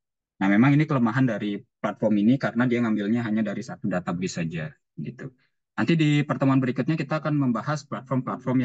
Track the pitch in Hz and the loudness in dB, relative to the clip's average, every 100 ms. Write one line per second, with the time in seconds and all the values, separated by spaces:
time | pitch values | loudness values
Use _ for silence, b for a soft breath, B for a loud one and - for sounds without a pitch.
0 | _ _ _ - 98 104 135 143 156 139 | _ _ _ -2 2 6 6 4 2 0
1 | 117 127 131 101 104 101 - - 110 - | 0 2 0 0 -4 -6 -10 -8 -6 -2
2 | 110 104 107 135 110 113 123 117 117 104 | 0 4 4 2 0 0 0 2 0 0
3 | 101 120 113 110 104 98 - 87 104 92 | 0 -2 0 -2 -2 -4 -10 -8 -4 -4
4 | 92 87 92 - 82 82 78 - _ - | -4 -4 -4 -4 -6 -6 -10 -14 _ -12
5 | 143 - 135 _ _ _ _ - 113 165 | -12 -10 -14 _ _ _ _ -4 0 4
6 | 151 147 147 123 135 131 123 123 123 160 | 4 2 0 0 2 2 2 -2 -2 -2
7 | - 156 156 147 131 110 135 151 - 101 | -2 -4 -2 0 0 -2 -2 -6 -6 -12
8 | - 127 117 101 127 127 | -4 -4 -4 -6 -2 0